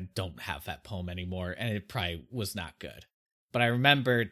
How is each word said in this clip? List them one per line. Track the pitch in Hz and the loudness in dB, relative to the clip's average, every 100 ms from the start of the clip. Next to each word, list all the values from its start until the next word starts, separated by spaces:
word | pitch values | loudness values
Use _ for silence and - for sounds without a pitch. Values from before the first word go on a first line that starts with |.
| 92 | -6
don't | - 92 - | -6 -6 -6
have | - 78 | -8 -6
that | - 78 | -6 -10
poem | - 95 90 | -8 -6 -6
anymore, | 90 90 92 90 90 | -6 -4 -4 -4 -4
and | 113 | -2
it | 104 - | -4 -4
probably | 123 87 85 62 | -4 -2 -4 -8
was | 123 98 | -6 -6
not | 101 80 - | -6 -8 -10
good. | 71 - - _ _ _ _ | -14 -14 -20 _ _ _ _
But | 120 | 2
I | 120 | 4
remember | 120 135 143 127 120 110 | 6 6 6 6 4 2